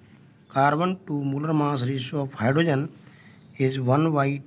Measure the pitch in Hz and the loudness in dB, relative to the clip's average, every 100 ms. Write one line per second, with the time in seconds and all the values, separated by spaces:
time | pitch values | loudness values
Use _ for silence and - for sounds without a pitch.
0 | - - - _ - 135 143 151 185 185 | -20 -20 -20 _ -6 2 2 2 0 -4
1 | - 143 139 139 156 156 147 139 123 135 | -6 -6 -4 -4 -2 0 0 0 -2 -4
2 | - 147 135 - 113 143 165 135 156 - | -6 -6 -6 -2 0 2 2 0 -2 -10
3 | - - - - - - 131 135 123 143 | -20 -20 -20 -20 -12 -2 -2 0 2 2
4 | 160 147 139 143 | 2 2 0 -2